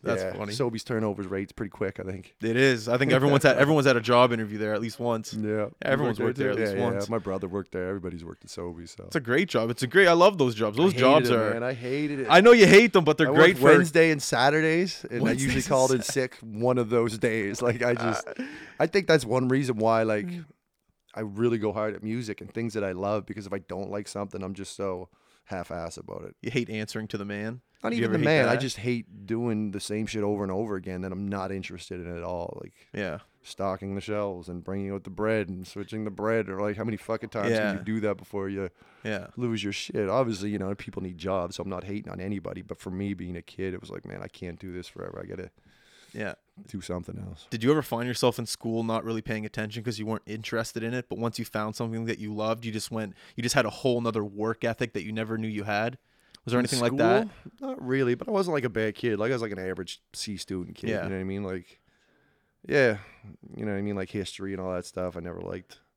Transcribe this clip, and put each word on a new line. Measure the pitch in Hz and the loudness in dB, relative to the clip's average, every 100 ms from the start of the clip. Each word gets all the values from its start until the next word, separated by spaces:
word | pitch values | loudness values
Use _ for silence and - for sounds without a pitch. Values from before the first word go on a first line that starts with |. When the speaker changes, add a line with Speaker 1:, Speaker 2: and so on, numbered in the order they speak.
| - | -2
Speaker 1:
That's | 110 | -2
Speaker 2:
Yeah, | 92 | -2
Speaker 1:
funny. | 92 104 | -4 -6
Speaker 2:
Sobeys | 110 127 110 - | -4 -4 -4 -4
turnovers | 113 107 98 95 | -2 -2 -2 -4
rate's | 95 98 | -4 -6
pretty | - 104 | -8 -10
quick, | - 98 95 | -4 -6 -4
I | |
think. | 92 95 92 _ | -10 -10 -14 _
Speaker 1:
It | 110 113 | -2 4
is. | 135 123 107 | 4 4 2
I | 123 | 2
think | 139 | 4
everyone's | 127 143 139 143 | 4 6 6 6
Speaker 2:
<laughs> | |
Speaker 1:
at, | 123 | 6
everyone's | 143 151 139 | 6 6 6
at | 120 | 4
a | |
job | 110 120 123 | 4 6 6
interview | 117 107 104 | 4 -2 -4
there | 107 | -2
at | 107 | -2
least | 113 - | -4 -4
once. | 120 113 110 | -2 -2 -4
Speaker 2:
Yeah. | 110 107 107 104 - | -6 -2 -2 -4 -4
Speaker 1:
Everyone's | - 135 139 104 | -2 0 0 0
Speaker 2:
You | 113 | -2
Speaker 1:
worked | 127 | 0
there | 135 | -2
at | - | 0
Speaker 2:
Yeah, | 110 | 0
Speaker 1:
least | 98 | 0
Speaker 2:
yeah. | 117 | -2
Speaker 1:
once. | 98 101 | -2 -2
Speaker 2:
My | 113 | -4
brother | 101 95 92 | -2 -4 -4
worked | 98 92 | -6 -6
there. | 95 90 | -6 -4
Everybody's | 98 90 85 | -4 -6 -10
worked | 82 87 - | -12 -16 -14
at | |
Sobeys, | - 87 82 85 - | -10 -10 -10 -16 -16
so. | 92 | -6
Speaker 1:
It's | 120 | -4
a | |
great | 117 131 190 | 0 0 2
job. | 120 113 | 0 0
It's | 120 | -2
a | 127 | 2
great, | 165 185 | 6 8
I | |
love | 170 180 196 | 10 8 8
those | 131 107 | 2 2
jobs. | 110 107 | -2 4
Those | 180 | 2
Speaker 2:
I | 127 | 6
hated | |
Speaker 1:
jobs | 127 147 120 | 8 8 8
Speaker 2:
it, | 120 | 4
Speaker 1:
are | 110 | 4
Speaker 2:
man. | 113 | 0
I | 123 | -2
hated | 131 123 139 151 143 | -4 -4 -4 -2 -4
it. | 123 | 6
Speaker 1:
I | 170 | 10
know | 214 | 12
you | 240 196 | 12 12
hate | 196 226 | 12 10
them, | 190 | 6
but | 156 151 | 4 4
they're | 151 | 6
Speaker 2:
I | |
Speaker 1:
great | 151 160 180 | 8 8 8
Speaker 2:
worked | |
Speaker 1:
for | 139 165 | 8 8
Speaker 2:
Wednesday | 175 165 165 | 8 6 6
and | 151 | 4
Saturdays, | - 127 131 151 160 160 185 - - | 0 4 4 4 2 2 0 -4 -8
and | 120 | -2
I | |
Speaker 1:
Wednesdays | - - | 0 0
Speaker 2:
usually | 135 131 | 0 0
Speaker 1:
and | - | 2
Speaker 2:
called | 135 131 | 4 4
in | 131 | 4
Speaker 1:
Sat- | 110 | 0
Speaker 2:
sick | - 127 - | -2 -2 -6
one | 113 107 120 127 | -12 -2 0 2
of | 113 | 2
those | 120 117 107 | 2 0 0
days. | 120 110 101 98 | 0 0 -2 -2
Like, | 123 113 | 0 0
I | 120 120 | 0 0
just, | 117 - - - 262 | -2 -4 -6 -10 -12
Speaker 1:
<laughs> | 302 - - | -12 -18 -4
Speaker 2:
I | 160 | 0
think | 202 180 | 0 4
that's | 160 123 | 2 4
one | 127 127 | 0 2
reason | 131 131 113 | 0 0 0
why, | 110 113 | 2 4
like, | 113 107 101 | 2 0 -2
Speaker 1:
Mm. | 175 - _ _ _ _ _ _ - | -10 -14 _ _ _ _ _ _ -10
Speaker 2:
I | |
really | 107 101 120 117 | -10 0 0 2
go | 107 | 0
hard | 104 107 98 | -2 -4 -4
at | |
music | 107 117 113 101 | -6 -6 -6 -10
and | 95 | -10
things | - 117 | -6 -4
that | 107 | -2
I | 101 | -4
love, | 90 98 107 - | -2 -2 -2 -4
because | 101 98 | -10 -6
if | |
I | 98 | -8
don't | 82 90 98 | -6 -10 -6
like | 101 104 | -8 -8
something, | - 101 107 | -8 -8 -8
I'm | 95 | -8
just | 98 95 - | -8 -12 -8
so | 101 90 90 _ _ _ _ | -6 -6 -10 _ _ _ _
half-ass | 95 85 85 82 - | -10 -8 -8 -8 -10
about | - 50 - | -14 -12 -14
it. | - | -10
Speaker 1:
You | - | -4
hate | 123 117 | -4 -4
answering | 107 107 117 107 | -6 -6 -8 -8
to | 110 | -8
the | |
man? | 101 101 107 123 _ _ | -6 -6 -6 -8 _ _
Speaker 2:
Not | - | -6
Speaker 1:
Did | 233 | -2
you | |
Speaker 2:
even | 113 185 | 0 2
Speaker 1:
ever | |
Speaker 2:
the | 147 | 2
Speaker 1:
hate | 156 | 4
Speaker 2:
man. | 120 | 4
I | 123 | 2
Speaker 1:
that? | |
Speaker 2:
just | 131 - | 0 -4
hate | 113 120 110 104 98 | -2 -4 -4 -16 -6
doing | 113 120 107 107 | -2 0 -2 -2
the | 98 | -6
same | - 104 110 | -6 -6 -4
shit | 110 | -2
over | 101 104 | -2 0
and | 98 | -2
over | 95 113 98 | -2 -4 -6
again | 92 92 | -6 -8
that | 92 | -6
I'm | 92 101 | -6 -4
not | 101 95 | -4 -4
interested | 95 95 90 - 90 | -6 -8 -12 -12 -10
in | 87 85 | -10 -8
at | |
all. | 85 87 87 - | -6 -6 -8 -10
Like, | - _ _ | -16 _ _
Speaker 1:
Yeah. | - 98 78 - _ | -6 -6 -6 -12 _
Speaker 2:
stocking | - - 98 95 98 98 | -20 -6 -4 -4 -6 -8
the | |
shelves | 98 104 101 90 90 | -6 -4 -4 -6 -10
and | 87 | -12
bringing | 85 98 98 | -8 -8 -6
out | 98 95 | -8 -10
the | |
bread | 90 107 110 95 | -4 0 0 -2
and | 92 92 | -6 -10
switching | - 98 110 | -12 -10 -8
the | 107 | -8
bread, | 92 107 113 98 | -4 -2 0 -2
or, | 95 | -4
like, | 104 101 | -4 -2
how | |
many | 110 110 | -4 -6
fucking | - 113 113 | -6 -6 -6
times | 117 104 | -4 0
Speaker 1:
Yeah. | 113 107 | 0 0
Speaker 2:
can | 98 | -2
you | 107 | -4
do | 110 | -2
that | 104 95 | -2 -4
before | 92 104 98 | -6 -8 -6
you | 98 95 _ - _ 113 | -6 -8 _ -20 _ -8
Speaker 1:
Yeah. | 104 92 - | -8 -8 -6
Speaker 2:
lose | 123 113 | -4 -2
your | 98 | -4
shit? | 98 - - 101 | -6 -6 -4 0
Obviously, | 110 123 101 101 | 0 0 -2 -4
you | 104 | -4
know, | 95 101 | -4 -6
people | - 98 | -10 -10
need | 92 87 | -10 -8
jobs, | 92 95 90 92 | -4 -2 -4 -6
so | |
I'm | 92 | -8
not | 92 92 | -8 -8
hating | 104 - | -10 -10
on | 92 | -10
anybody, | 95 101 87 90 | -6 -6 -8 -12
but | 92 - | -12 -12
for | - | -8
me | 92 101 | -6 -4
being | 95 90 87 | -6 -8 -10
a | |
kid, | - - 95 | -12 -8 -6
it | 92 | -6
was | 98 | -10
like, | 92 95 | -14 -12
"Man, | 95 | -12
I | 92 | -14
can't | - 90 85 | -12 -12 -12
do | 95 | -12
this | 90 90 | -12 -14
forever. | - 90 92 | -12 -12 -10
I | 95 | -12
gotta | 92 92 _ _ _ _ _ _ | -12 -12 _ _ _ _ _ _
Speaker 1:
Yeah. | 113 104 - _ - 202 | -10 -10 -10 _ -20 -14
Speaker 2:
do | 101 | -12
something | 90 90 87 92 | -8 -8 -8 -12
else." | 92 87 - | -12 -14 -10
Speaker 1:
Did | 117 | -2
you | 117 | 2
ever | 151 | 2
find | 131 117 123 | 0 -4 -4
yourself | 120 127 117 | 0 0 0
in | 117 | -8
school | - 117 113 | -8 -4 -4
not | 113 113 | -2 -2
really | 110 113 | -2 -6
paying | 110 110 107 | -4 -6 -6
attention | - 107 110 | -8 -8 -6
'cause | 113 110 | -8 -6
you | 107 | -6
weren't | 110 - | -6 -8
interested | 110 110 117 117 - | -10 -6 -4 -4 -6
in | 113 127 | -4 -6
it, | 123 | -6
but | 95 | -4
once | 117 113 | -4 -4
you | 113 | -8
found | 107 107 - | -4 -6 -4
something | 117 113 113 | -6 -4 -6
that | 110 | -6
you | 107 | -6
loved, | 104 110 113 117 | -4 -2 -2 -4
you | |
just | 107 - | -8 -6
went, | 113 107 - - - | -6 -6 -10 -18 -6
you | |
just | 120 | 0
had | 143 110 | 2 0
a | |
whole | - 135 120 | 0 0 0
nother | 117 110 | 0 -2
work | 104 101 107 113 | -4 -4 -4 -2
ethic | 120 110 120 | -4 -2 -4
that | - | -6
you | 95 | -6
never | 107 110 113 | -6 -4 -4
knew | 110 | -4
you | 107 101 | -6 -4
had? | 104 113 127 _ _ _ - - | -2 -2 -6 _ _ _ -16 -2
Was | |
there | 123 | 0
Speaker 2:
In | 120 | 0
Speaker 1:
anything | 127 | 2
like | 120 135 | 0 2
that? | 113 120 220 | 4 4 2
Speaker 2:
school? | - - _ 269 | -8 -20 _ -10
Not | 262 127 | -10 -4
really, | 135 127 123 | 0 2 0
but | - | -2
I | |
wasn't, | 208 180 | -2 0
like, | 151 | 0
a | 123 | -2
bad | 104 110 104 | -2 -2 -2
kid. | 120 104 | -2 0
Like, | 107 | -2
I | 127 | -2
was, | |
like, | 113 | -4
an | 98 | -6
average | 92 90 87 - _ | -6 -6 -8 -12 _
C | - - 98 | -12 -10 -10
student | - 95 87 87 | -6 -8 -8 -8
kid, | 110 | -6
Speaker 1:
Yeah. | 107 | -4
Speaker 2:
you | 90 | -4
know | 95 | -6
what | |
I | 95 | -6
mean? | 98 | -6
Like, | 98 92 87 _ _ _ _ _ _ _ _ _ - | -6 -8 -10 _ _ _ _ _ _ _ _ _ -2
yeah, | 143 127 104 - - 101 - - - | 2 4 2 -8 -20 -20 -20 -18 -10
you | 110 | -6
know | |
what | 98 | -4
I | |
mean? | 101 101 | -4 -4
Like, | 95 | -6
history | 107 92 - 98 | -6 -6 -8 -8
and | 95 | -6
all | 92 | -4
that | 92 87 | -6 -6
stuff | - 90 87 | -6 -6 -6
I | |
never | 85 87 | -10 -10
liked. | 90 92 92 - _ | -8 -10 -12 -20 _